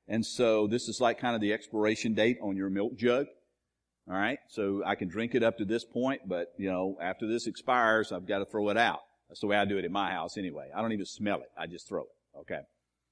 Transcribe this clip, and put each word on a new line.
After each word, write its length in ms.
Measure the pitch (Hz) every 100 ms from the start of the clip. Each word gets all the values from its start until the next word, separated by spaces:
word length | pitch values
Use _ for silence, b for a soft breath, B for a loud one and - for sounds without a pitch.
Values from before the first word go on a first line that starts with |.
| -
And 180 | 110 110
so 420 | - 117 110 104
this 200 | 120 -
is 140 | 107
like 180 | 120 117
kind 160 | 127 117
of 60 |
the 100 | 104
expiration 600 | 110 - 110 107 110 120
date 240 | 107 113 123
on 140 | 104 95
your 140 | 98
milk 260 | 95 110 127
jug. 320 | 120 123 147 - _ _ _ _ _ _ -
All 80 | 92
right? 220 | 107 147 -
So 340 | - 101 101 95
I 80 |
can 140 | 101 95
drink 260 | 95 117
it 80 | 123
up 160 | 113 113
to 80 | 101
this 180 | 113
point, 380 | - 120 127 135 95
but, 220 | 90 85 -
you 100 | 98
know, 260 | 92 95 85
after 260 | 87 95 110
this 200 | 117 113
expires, 640 | - - 123 113 110 107
I've 160 | 92 92
got 100 | 98
to 80 | 98
throw 240 | 107 104
it 80 | 107
out. 220 | 117 80 - _ _
That's 140 | -
the 60 | 104
way 100 | 101
I 80 | 101
do 140 | 98
it 40 |
in 80 | 85
my 200 | 98 92
house 260 | 90 85 -
anyway. 320 | 92 73 69 82
I 60 |
don't 80 | 113
even 160 | 104 90
smell 340 | - 104 90
it. 80 | 64 -
I 80 | 82
just 220 | 85 -
throw 160 | 90
it. 360 | 64 _ _ 69
Okay? 180 | 76 80 - _ _ _ _